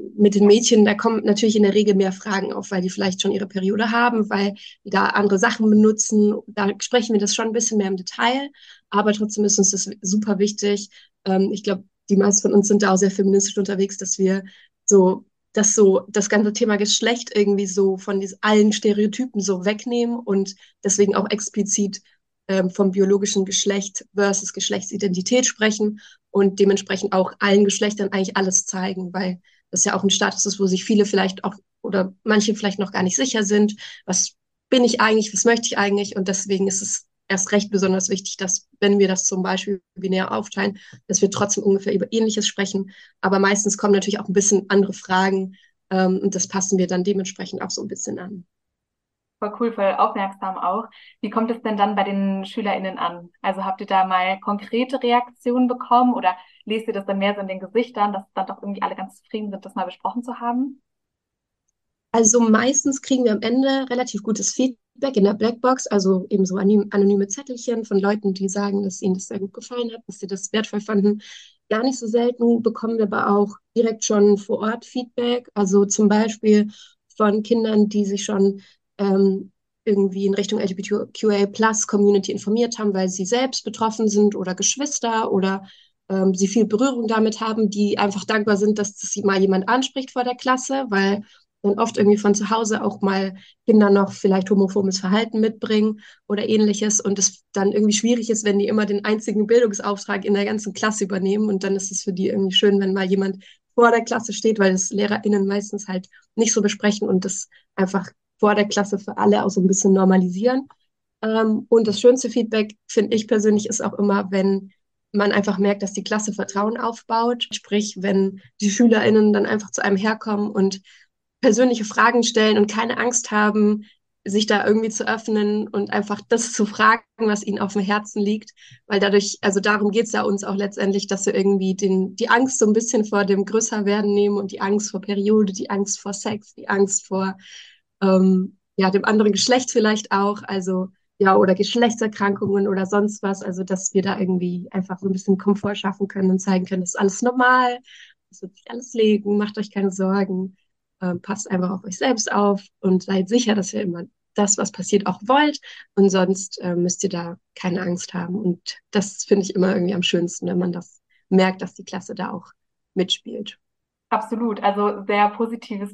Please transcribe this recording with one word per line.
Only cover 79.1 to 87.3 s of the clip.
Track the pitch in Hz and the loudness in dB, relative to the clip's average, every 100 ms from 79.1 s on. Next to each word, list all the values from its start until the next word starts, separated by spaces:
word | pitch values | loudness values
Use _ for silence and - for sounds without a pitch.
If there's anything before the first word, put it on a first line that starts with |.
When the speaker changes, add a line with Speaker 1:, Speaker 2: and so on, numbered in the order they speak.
| 190 196 190 - _ _ _ | 4 2 2 -6 _ _ _
Speaker 1:
irgendwie | - 202 196 190 196 | -2 2 0 0 -2
in | |
Richtung | 196 196 214 | 0 -2 -2
L | 208 | -4
G | |
B | 185 | -6
T | 202 | -6
Q | 208 - - 214 | -6 -6 -2 0
A | 202 202 | 2 0
plus | 202 220 220 - | 2 0 0 0
Community | 208 202 202 196 | 4 4 4 0
informiert | 202 - 220 240 240 | -6 -2 0 0 -2
haben, | 208 | -2
weil | 190 190 | 0 -2
sie | 185 185 | -4 -2
selbst | 240 262 - | -2 -2 -4
betroffen | - 214 226 220 220 | -8 -4 -4 0 0
sind | 202 208 202 | 4 2 2
oder | 185 | -6
Geschwister | 185 202 - 285 - 233 226 226 | -2 -2 -2 -4 -4 -2 -2 0
oder, | 196 190 196 190 - _ _ _ | 0 0 -2 -8 -20 _ _ _
ähm, | 190 190 | 0 0
sie | 185 196 | 2 0
viel | 240 | 2
Berührung | 214 214 269 240 220 | 2 2 0 0 -2
damit | 220 220 | 0 0